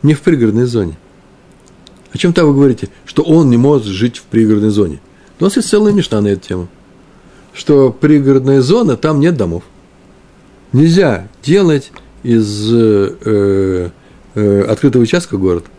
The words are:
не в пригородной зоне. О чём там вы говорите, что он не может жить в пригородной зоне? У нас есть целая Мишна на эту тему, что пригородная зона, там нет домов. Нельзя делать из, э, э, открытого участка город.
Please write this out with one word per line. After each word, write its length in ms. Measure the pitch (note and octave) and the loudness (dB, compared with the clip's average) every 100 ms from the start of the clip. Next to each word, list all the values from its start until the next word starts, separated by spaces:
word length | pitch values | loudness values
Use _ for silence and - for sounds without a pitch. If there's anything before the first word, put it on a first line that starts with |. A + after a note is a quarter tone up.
не 120 | C#3+ | 0
в 60 | D3+ | 0
пригородной 440 | - D#3 A2+ G#2+ | 0 0 0 0
зоне. 320 | B2 A#2 F2+ D#2+ _ _ _ _ _ _ - - - - - | -2 -2 -4 -8 _ _ _ _ _ _ -20 -20 -20 -20 -18
О 60 | - | -4
чём 140 | F3+ | -2
там 160 | E3+ D#3 | 2 2
вы 60 | |
говорите, 340 | C#3 C#3 A#2 - - | 2 2 0 -8 -14
что 180 | - - | -8 -6
он 280 | - D#3+ C#3+ | 0 2 4
не 60 | A#2+ | 2
может 300 | C3+ C#3+ A2 | 2 0 -2
жить 300 | F#2 A#2+ A#2 | -4 -4 -6
в 80 | |
пригородной 460 | - A2+ A2 G#2+ G#2+ | -6 0 2 2 0
зоне? 300 | G#2 F#2+ C#2 _ _ - - | 0 -2 -4 _ _ -20 -4
У 60 | |
нас 100 | F3+ | -2
есть 140 | B3+ - | -2 -2
целая 240 | G#3 G#3+ | 0 2
Мишна 280 | G#3 - G#2+ | 0 -2 -2
на 60 | G#2 | -2
эту 220 | G2 - | -2 -6
тему, 200 | F#2 F2 - _ - - - - - - | -10 -10 -16 _ -20 -20 -20 -20 -20 -20
что 400 | - - C#3+ C3 | -14 0 2 2
пригородная 680 | - D3+ D3+ C#3 C3+ C3 C#3 | 0 0 2 2 0 2 0
зона, 360 | B2+ G#3+ A3 A#2+ | 2 0 0 -2
там 240 | D#3 D3+ | -2 0
нет 160 | D#3 D#3+ | 0 0
домов. 260 | F#2 E2+ - - _ _ _ _ _ _ _ - _ | -4 -6 -12 -20 _ _ _ _ _ _ _ -20 _
Нельзя 560 | B2 D#3+ E3+ F3 G2 G2 _ | 2 2 2 0 -2 -8 _
делать 480 | - F#3 F#3 D3 - - - - | -2 0 2 0 -4 -20 -20 -14
из, 500 | B2+ A#2 G#2+ G#2 G#2+ | -2 0 0 -4 -2
э, 1160 | A#2 A2+ G#2 G2 - A2 G#2 G2+ G2 F#2+ F#2 F2 - - - - | 2 2 2 0 -4 -4 0 0 0 -2 -4 -6 -12 -20 -20 -14
э, 280 | - G#2 G2+ G2+ | -4 0 0 0
открытого 340 | A2 C#3 B2 | -2 0 0
участка 340 | A#2 F3 F3 G2+ | 0 -2 -4 -4
город. 300 | F#2 F2 - | -2 -4 -6